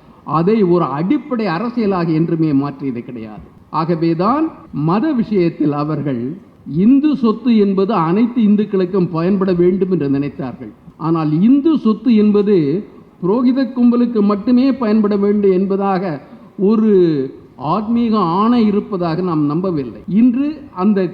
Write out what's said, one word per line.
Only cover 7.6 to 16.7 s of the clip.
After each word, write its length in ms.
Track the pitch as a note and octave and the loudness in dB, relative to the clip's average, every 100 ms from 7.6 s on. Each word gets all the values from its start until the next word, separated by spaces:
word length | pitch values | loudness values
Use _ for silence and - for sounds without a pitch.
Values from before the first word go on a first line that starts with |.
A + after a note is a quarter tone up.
| G3+ F#3+ G3 | 2 2 0
அனைத்து 460 | G#3+ D#3+ F#3+ A#3+ B3 | 0 0 2 0 2
இந்துக்களுக்கும் 680 | G#3 G#3 G#3 G3 F3+ G3 E3 | 2 2 0 -2 0 0 -2
பயன்பட 400 | D3+ F3 G3 F#3+ | -2 -2 0 0
வேண்டும் 380 | F3 F3 F#3 F#3 | 2 2 2 0
என்று 160 | F#3 C#3 | -2 0
நினைத்தார்கள். 640 | C#3 C#3+ - - - A2 G#2 - - | -2 -4 -8 -10 -10 -16 -18 -20 -8
ஆனால், 440 | D#3 E3 D3+ D3+ | -2 -2 0 2
இந்து 360 | G#3+ C#4 D4+ D4+ | 4 4 2 2
சொத்து 380 | A3 G#3+ B3+ A3 | 0 0 2 4
என்பது 400 | G#3+ G#3 G3+ G3 C#3+ E3+ - - - _ | 4 4 4 2 2 -2 -6 -16 -20 _
புரோகித 440 | F3 A3+ B3+ B3+ C4 | -2 2 2 2 -2
கும்பலுக்கு 480 | B3+ A#3+ A#3+ A#3+ G#3+ | 2 2 2 0 0
மட்டுமே 500 | G3+ G3+ B3+ B3 C4+ | 0 0 2 2 2
பயன்பட 440 | B3+ A3 G#3+ G#3 G#3 | 0 0 2 2 2
வேண்டும் 360 | G3+ G#3 G3+ | 0 2 2
என்பதாக 520 | F#3 F#3+ F#3+ G3 F#3 F#3+ C#3+ - - - - | 2 0 -2 -2 -2 -4 -8 -12 -20 -20 -2
ஒரு 320 | G3 | 0